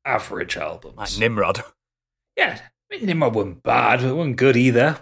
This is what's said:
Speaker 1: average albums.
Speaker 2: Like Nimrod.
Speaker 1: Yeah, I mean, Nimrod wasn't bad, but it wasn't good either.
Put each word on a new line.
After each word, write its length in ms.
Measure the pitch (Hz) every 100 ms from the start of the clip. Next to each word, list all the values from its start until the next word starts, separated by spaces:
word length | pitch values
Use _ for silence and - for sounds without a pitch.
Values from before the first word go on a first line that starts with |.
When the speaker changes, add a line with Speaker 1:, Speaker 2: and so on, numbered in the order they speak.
Speaker 1:
average 540 | 135 120 - - - -
albums. 400 | 78 82 - -
Speaker 2:
Like 200 | 101 95
Nimrod. 440 | 113 110 90 98 - _ _ _ _ _ _ -
Speaker 1:
Yeah, 220 | - 214
I 360 | - _ - 403
mean, 80 | 214
Nimrod 280 | 165 139 113
wasn't 280 | 95 85
bad, 380 | - 120 117 123
but 80 | 127
it 60 | 143
wasn't 200 | 160 123
good 220 | 135 120
either. 400 | 127 117 143 -